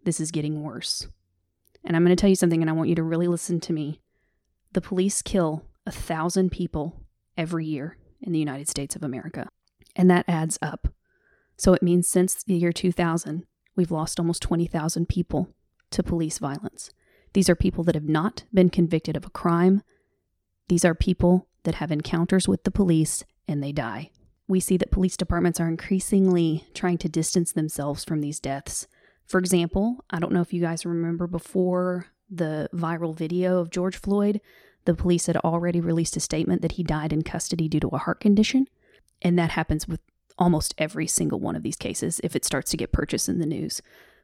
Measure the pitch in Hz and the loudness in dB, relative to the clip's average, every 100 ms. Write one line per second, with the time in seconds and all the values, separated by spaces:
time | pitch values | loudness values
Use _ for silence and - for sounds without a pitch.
0 | - 165 151 165 151 151 151 - - - | -4 -2 -2 -2 -4 -4 -6 -8 -6 -6
1 | - - _ _ _ _ _ _ - 165 | -8 -18 _ _ _ _ _ _ -2 4
2 | 175 180 202 190 175 165 160 160 160 165 | 6 6 6 4 4 2 0 0 0 0
3 | 160 165 175 170 - 170 - 160 147 151 | 0 0 0 -2 -2 -4 -2 -4 -4 -10
4 | _ _ _ _ _ _ _ 190 - 185 | _ _ _ _ _ _ _ -6 -2 0
5 | 190 - - 196 165 156 - _ - - | 0 -2 -2 0 0 -2 -10 _ -14 -12
6 | - 160 170 190 185 - 175 156 147 - | -6 -4 0 2 0 0 -6 -4 -6 -10
7 | - _ _ - 165 170 156 147 156 - | -20 _ _ -6 -4 -4 -4 -6 -8 -14
8 | _ - 226 160 147 135 147 - 139 - | _ -14 -4 -2 -2 -4 -6 -6 -6 -8
9 | 147 131 156 - - _ _ _ _ - | -8 -8 -10 -12 -12 _ _ _ _ 4
10 | 180 175 - 165 160 - 156 - - - | 6 6 4 0 -2 -4 -6 -6 -8 -8
11 | _ _ _ _ _ - - 180 180 175 | _ _ _ _ _ 0 4 6 6 2
12 | 170 185 185 - - 175 170 170 180 170 | 2 2 0 -2 -2 0 0 0 0 0
13 | 170 165 - 160 - _ _ - 175 160 | 0 -2 -4 -10 -10 _ _ -2 -2 -2
14 | 160 - 170 170 - 170 170 165 156 160 | -4 -2 -2 -2 0 0 0 -2 -2 -2
15 | 170 180 - - 180 _ _ _ - - | -4 -2 -2 -2 -4 _ _ _ -10 -6
16 | - 170 156 - 143 143 214 - - _ | -2 -2 -4 -4 -6 -6 -10 -14 -20 _
17 | _ _ _ 196 190 175 190 - 170 165 | _ _ _ 2 4 4 2 0 0 0
18 | 151 156 196 - - 196 180 - 165 160 | 0 0 -2 -6 0 4 6 6 2 0
19 | - 165 - - 175 170 185 196 - _ | -2 -8 -8 -2 0 4 6 4 0 _
20 | _ _ _ _ _ _ - 175 175 165 | _ _ _ _ _ _ 0 2 2 2
21 | - 180 175 185 - _ - 160 147 147 | 0 4 4 4 0 _ -6 -4 -4 -4
22 | - 170 175 185 190 190 196 - 190 160 | -2 0 2 2 2 0 0 0 2 4
23 | 156 - - _ - 143 143 147 117 107 | 2 -2 -10 _ -6 -4 -4 -4 -6 -8
24 | 156 _ _ _ - 185 - 185 - - | -14 _ _ _ -2 0 2 0 2 2
25 | 185 - 180 175 175 165 165 160 - 190 | 0 0 -2 0 0 0 -2 -2 -2 -2
26 | - 196 190 175 165 160 - - 180 170 | 2 4 4 4 2 0 -6 -4 -2 -2
27 | 165 165 160 185 170 - 156 - 143 143 | -2 -2 0 0 0 -2 -4 -4 -6 -6
28 | - 156 147 143 139 135 - - - _ | -4 -4 -4 -6 -6 -8 -8 -12 -12 _
29 | _ _ - 185 180 180 170 196 220 247 | _ _ -2 0 2 2 2 0 -2 -4
30 | - 170 170 180 170 175 170 165 175 170 | -6 -4 0 0 0 -2 -4 -4 -4 -4
31 | 165 170 175 170 - 190 180 180 180 180 | -2 -4 -4 -6 -4 -2 0 0 -2 -4
32 | - _ - 180 156 151 151 175 165 165 | -8 _ -14 -6 -4 -4 -6 -4 -4 -4
33 | 165 160 160 175 180 180 170 180 185 - | -6 -6 -4 0 2 0 0 -2 -4 -4
34 | 196 202 202 208 _ - _ _ - 165 | -2 2 2 0 _ -20 _ _ 0 2
35 | 180 175 - 170 170 170 175 175 170 165 | 4 2 2 0 2 0 0 0 0 0
36 | 165 170 - 156 - 180 165 - 165 156 | 0 -2 -4 -2 2 2 0 -2 -2 0
37 | 156 151 160 170 - 170 160 156 - 131 | 0 -2 -2 -6 -4 -2 0 0 0 -2
38 | - - - 202 220 262 269 _ _ _ | -4 0 4 6 6 2 0 _ _ _
39 | _ _ 175 175 165 - 156 156 - 160 | _ _ 2 4 2 0 -2 -2 -4 -10
40 | _ _ _ - 180 160 - - 156 160 | _ _ _ 2 4 4 0 -4 -4 -2
41 | 160 - 156 - - - - - - - | -2 0 0 -2 -4 -4 -6 -6 -6 -4
42 | 170 - - - - 139 - 160 - - | -4 -4 -4 -2 -2 -4 -4 -4 -2 -2
43 | 147 - - 175 160 160 - - - - | -2 -2 -2 -2 -2 -4 -6 -10 -14 -20
44 | - _ | -20 _